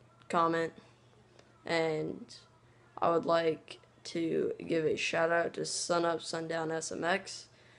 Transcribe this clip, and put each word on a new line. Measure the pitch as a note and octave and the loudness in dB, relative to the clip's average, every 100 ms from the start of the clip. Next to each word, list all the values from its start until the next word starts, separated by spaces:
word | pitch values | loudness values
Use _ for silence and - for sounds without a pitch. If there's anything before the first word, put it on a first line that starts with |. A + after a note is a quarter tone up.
| - - - | -20 -20 -2
comment, | F3 E3 E3 E3 - - - - - - - - - - | 4 4 4 0 -6 -20 -20 -20 -20 -20 -20 -20 -12 -2
and | E3+ D#3+ D#3 D#3 - A#3+ - - _ - - - - | 0 2 0 -2 -6 -12 -18 -20 _ -20 -20 -14 0
I | E3+ | 2
would | E3 C3 | 4 4
like | E3 E3 D3+ - - - _ | 4 4 0 -6 -20 -20 _
to | - E3+ D#3+ D#3+ - - E3+ | -8 -4 0 0 0 -4 -2
give | E3 D#3 | 0 2
a | - | 0
shout | - E3 E3 | 0 2 4
out | E3+ E3 - | 2 0 -2
to | D#3 | -6
Sun | - - F3 E3+ | -4 0 2 2
Up, | D#3+ | 0
Sundown | - E3 D#3+ E3 D#3+ | -4 -6 -4 -4 -2
S | D#3+ D#3+ | -4 -4
M | - | -2
X. | E3 F#3+ - - - - - | 0 0 -4 -14 -16 -20 -20